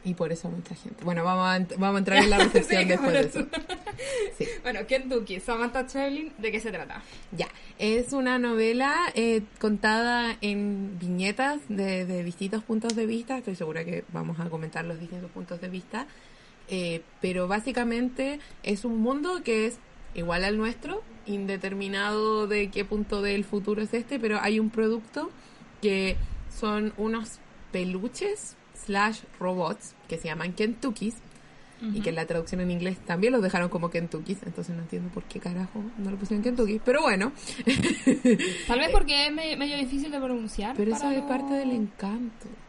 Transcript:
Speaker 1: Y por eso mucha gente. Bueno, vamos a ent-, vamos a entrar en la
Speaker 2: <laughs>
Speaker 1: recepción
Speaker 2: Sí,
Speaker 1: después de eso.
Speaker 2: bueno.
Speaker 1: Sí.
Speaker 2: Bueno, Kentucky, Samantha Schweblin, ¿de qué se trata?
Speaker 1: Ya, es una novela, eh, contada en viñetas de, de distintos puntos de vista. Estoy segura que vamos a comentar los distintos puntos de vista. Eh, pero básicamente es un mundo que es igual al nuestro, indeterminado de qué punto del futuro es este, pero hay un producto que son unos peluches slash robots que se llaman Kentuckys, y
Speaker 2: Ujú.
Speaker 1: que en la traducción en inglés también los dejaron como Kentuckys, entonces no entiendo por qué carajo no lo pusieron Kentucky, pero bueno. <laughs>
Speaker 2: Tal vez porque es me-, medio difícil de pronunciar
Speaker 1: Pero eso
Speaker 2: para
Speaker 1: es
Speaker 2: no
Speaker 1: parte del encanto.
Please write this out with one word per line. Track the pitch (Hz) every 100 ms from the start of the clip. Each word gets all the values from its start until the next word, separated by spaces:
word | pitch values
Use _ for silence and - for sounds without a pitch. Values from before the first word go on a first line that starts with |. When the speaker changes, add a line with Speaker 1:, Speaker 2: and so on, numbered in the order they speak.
Speaker 1:
Y | 185 175
por | 165
eso | 165 175
mucha | 170 170
gente. | - - - 170
Bueno, | 175
vamos | 170 185 185
a | 185
ent-, | 180 185
vamos | 190 196
a |
entrar | 196 190
en | 202
la | 202
Speaker 2:
<laughs> |
Speaker 1:
recepción | 185 - - -
Speaker 2:
Sí, | -
Speaker 1:
después | 269 277
de | 277
eso. | - - -
Speaker 2:
bueno. | 320 - 370 - 440 539 523 415 -
Speaker 1:
Sí. | 466 466
Speaker 2:
Bueno, | 247 208 214
Kentucky, | 262 262 254 202 185
Samantha | 220 233 233 254 254
Schweblin, | 269 277 285 311 -
¿de | 220
qué | 214
se | 220
trata? | 180 165 - - - -
Speaker 1:
Ya, | 170 - - - -
es | 214 226 247
una | 277 254 254
novela, | 240 226 220 240 277 311 349
eh, | - 226 220 214 -
contada | 214 208 214 220 233 240 240 233
en | 208 202 208 202 196 180
viñetas | 175 180 190 208 269 294 -
de, | 202 196 185 180
de | 185
distintos | 175 175 196 220
puntos | - 220 226 220
de | 220
vista. | 226 233 262
Estoy | 240 185
segura | 160 160 170
que | 170 -
vamos | 170 165 165
a | 170
comentar | 160 160 160 165
los | 165
distintos | 170 180 180
puntos | - 180 175
de | 180
vista. | 185 175 214 285 - - - - - -
Eh, | 190 175 165 - -
pero | 185 185 180
básicamente | 208 214 247 233 233 247 254 269 294 - -
es | - 202 247
un | 226
mundo | 220 277 294 359
que | 285 220 220
es | 247 - - - -
igual | 170 175 196
al | 214
nuestro, | 220 240 294 392 - - -
indeterminado | 202 196 196 190 196 196 196 202 214 214 220 214
de | 208 202
qué | 202 202
punto | 214 208 202
del | 202 202
futuro | 196 208 196 214
es | 214
este, | 233 233 277
pero | 226 208
hay | 208 220
un | 220
producto | 220 220 226 220 - 330 - - - - -
que | 208 190 190 180 - - - -
son | 214 208 214 -
unos | 214 226 220 - - - -
peluches | 180 180 185 226 - 403 415 - - -
slash | - - 202 214 220 - -
robots | 180 185 165 214 - - -
que | 165
se | 165
llaman | 156 170
Kentuckys, | 175 214 233 277 214 208 - - - - - - -
y | 226
Speaker 2:
Ujú. | 208
Speaker 1:
que | 196
en | 165
la | 160
traducción | 165 165 180
en | 180
inglés | 175 175 185 -
también | 175 214
los | 262
dejaron | 185 180 175
como | 175 170
Kentuckys, | 170 170 156 156 190
entonces | - 170 175 170
no |
entiendo | 165 180 180
por | 175
qué | - 190
carajo | 180 175 185 220 208 233
no | 196
lo | 196
pusieron | 196 208
Kentucky, | 240 247 214 214
pero | 240 254
bueno. | 277 196 214 - - - -
<laughs> | 269 - 330 - - 254 208 359 180 -
Speaker 2:
Tal | 240
vez | 311
porque | 466 294 285 294
es |
me-, | 302 320 294
medio | 285 285
difícil | 262 277 302
de | 285
pronunciar | 262 247 220 - 208 254
Speaker 1:
Pero | 208
eso | 226
Speaker 2:
para | 285 269
Speaker 1:
es |
Speaker 2:
no | 269
Speaker 1:
parte | 254 277
del | 277 262
encanto. | 247 208 - 196 220 240 - - -